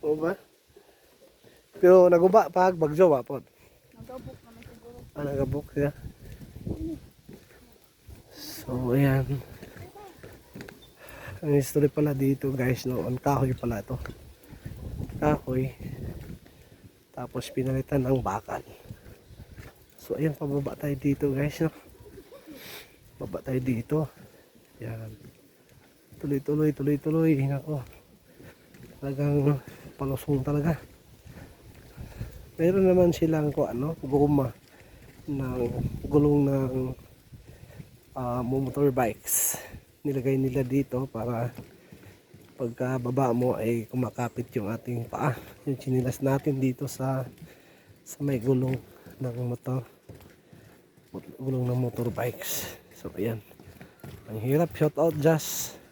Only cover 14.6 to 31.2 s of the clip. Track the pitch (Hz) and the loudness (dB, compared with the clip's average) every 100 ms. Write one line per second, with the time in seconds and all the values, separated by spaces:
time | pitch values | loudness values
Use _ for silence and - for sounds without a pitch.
14.6 | - - - - - - 151 151 - 127 | -16 -12 -12 -8 -8 -2 0 0 -2 -2
15.6 | 131 - - - - - - - - - | -2 -6 -12 -10 -10 -10 -14 -18 -20 -20
16.6 | - - - _ _ - 127 131 - - | -20 -20 -20 _ _ -14 -8 -8 -6 -4
17.6 | 131 131 - 143 127 131 107 98 - - | -2 -2 0 0 2 0 0 -4 -6 -10
18.6 | - - - - - - - - - - | -10 -20 -18 -18 -18 -20 -20 -20 -20 -20
19.6 | - - - - - 110 156 143 147 143 | -20 -20 -20 -20 -8 -2 -2 -2 -4 -4
20.6 | 139 - 147 139 147 139 143 135 147 - | -4 -6 -6 -2 0 0 0 0 -2 0
21.6 | 160 - - - - - - 554 - 277 | -2 -2 -20 -20 -20 -20 -20 -20 -20 -18
22.6 | - - - - - - 98 - - 131 | -16 -18 -20 -20 -20 -14 -10 -8 -4 -4
23.6 | 127 113 - 151 147 - - - _ _ | 0 -2 0 -2 -2 -8 -20 -20 _ _
24.6 | _ - 117 113 110 107 - - _ _ | _ -14 -10 -10 -12 -14 -20 -20 _ _
25.6 | _ - - _ _ - 151 143 143 151 | _ -20 -20 _ _ -10 -2 -2 0 2
26.6 | 151 143 139 143 156 160 160 143 135 139 | 2 2 0 0 0 2 4 4 2 -2
27.6 | 156 147 123 - _ - _ - - - | -4 -8 -8 -18 _ -20 _ -20 -20 -20
28.6 | - - - - 139 135 143 143 139 143 | -20 -20 -20 -10 -8 -2 2 4 4 2
29.6 | - - - - 135 135 - 139 131 147 | -4 -20 -20 -8 -6 -6 0 0 2 0
30.6 | 151 156 - - - - | 0 -2 -6 -20 -20 -20